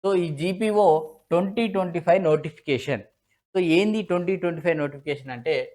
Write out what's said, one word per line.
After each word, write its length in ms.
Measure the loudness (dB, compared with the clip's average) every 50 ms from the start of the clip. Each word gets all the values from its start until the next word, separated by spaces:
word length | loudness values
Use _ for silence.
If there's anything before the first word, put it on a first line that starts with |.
| 0
So, 120 | 0 0
ఈ 200 | 0 0 -2 -4
జీపీఓ 520 | -4 -4 -4 -2 -2 -2 0 2 4 4 6 4 2 0 -6 -16 _ _ _
ట్వంటీ 380 | 0 0 0 0 -2 -2 -2
ట్వంటీ 320 | 0 0 -2 -2 -2 -4 -2
ఫైవ్ 240 | 2 2 2 4 4
నోటిఫికేషన్. 800 | 2 2 2 0 -8 -12 -10 _ -2 -2 -2 -2 -4 -4 -4 -6 _ _ _ _ _ _ _ _ _ _
So, 40 | 0 2 4
ఏంది 320 | 4 4 4 2 0 -2 -2
ట్వంటీ 320 | 0 -2 0 0 -2 -2
ట్వంటీ 260 | -2 -2 -4 -4 0
ఫైవ్ 160 | 0 0 0
నోటిఫికేషన్ 540 | 0 -2 -4 -6 -8 -6 -6 -6 -6 -8 -12
అంటే 240 | -12 -6 -2 -2 -2 -2 -2 -6